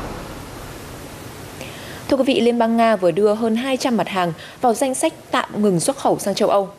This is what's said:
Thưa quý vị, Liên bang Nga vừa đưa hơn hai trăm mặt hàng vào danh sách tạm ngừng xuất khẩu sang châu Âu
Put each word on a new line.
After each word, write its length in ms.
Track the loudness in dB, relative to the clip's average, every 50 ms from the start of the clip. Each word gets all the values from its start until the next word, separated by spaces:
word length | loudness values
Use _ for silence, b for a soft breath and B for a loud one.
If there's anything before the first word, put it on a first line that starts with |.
| -10 -10 -10 -12 -12 -14 -14 -16 -16 -16 -16 -14 -14 -14 -14 -16 -16 -16 -16 -16 -16 -16 -16 -16 -16 -16 -16 -16 -16 -16 -14 B B B B B B B B B B 0
Thưa 80 | 2
quý 80 | 2 4
vị, 160 | 4 2 4
Liên 180 | 4 4 4 4
bang 180 | 2 2 4
Nga 200 | 4 4 4 4
vừa 140 | 4 4 2
đưa 240 | 4 4 4 4 4
hơn 220 | 2 2 0 0
hai 200 | 0 0 -2 -2
trăm 200 | 0 0 0 0
mặt 120 | 0 0 0
hàng 240 | 0 0 0 -2 -2 B B B B B
vào 140 | 2 2 2
danh 200 | 2 0 0 0
sách 180 | 0 -2 -2 -2 -4 -6 -4
tạm 320 | -2 -2 -2 -2 -2 0
ngừng 180 | 2 4 4 2
xuất 160 | 2 0 -2
khẩu 220 | 0 0 0 0 0
sang 160 | 0 -2 0
châu 140 | 2 2 4
Âu 200 | 4 4 2 0 -6